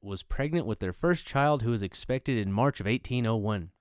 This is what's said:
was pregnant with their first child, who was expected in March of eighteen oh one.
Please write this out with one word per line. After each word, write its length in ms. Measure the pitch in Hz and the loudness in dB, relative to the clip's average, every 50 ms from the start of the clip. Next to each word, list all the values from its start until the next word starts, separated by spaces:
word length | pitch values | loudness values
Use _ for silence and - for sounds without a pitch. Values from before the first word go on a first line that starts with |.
was 200 | - 98 98 95 | -10 -10 -10 -8
pregnant 440 | - - - - 139 151 165 175 139 | -6 -4 -2 -2 -2 0 0 -2 0
with 140 | 110 107 - | -2 -2 -2
their 120 | 104 90 | -2 -4
first 340 | 87 - - 175 175 165 - | -2 0 2 2 2 0 -2
child, 360 | - - 139 139 147 151 139 | -2 0 2 4 4 4 2
who 80 | 113 120 | 2 0
was 120 | 120 107 | 0 0
expected 540 | 98 92 - - - - 127 131 - - 131 113 | -2 -4 -6 -6 -4 -4 -4 -2 0 0 0 0
in 140 | 101 98 | 0 0
March 280 | 98 107 127 143 135 - | 2 4 2 2 2 0
of 60 | 92 | 0
eighteen 400 | 101 117 127 - - 127 123 120 | 0 0 0 -2 -2 -2 0 2
oh 100 | 110 113 | 2 0
one. 340 | 110 101 110 107 98 82 90 _ _ | 0 0 0 -2 -2 -4 -8 _ _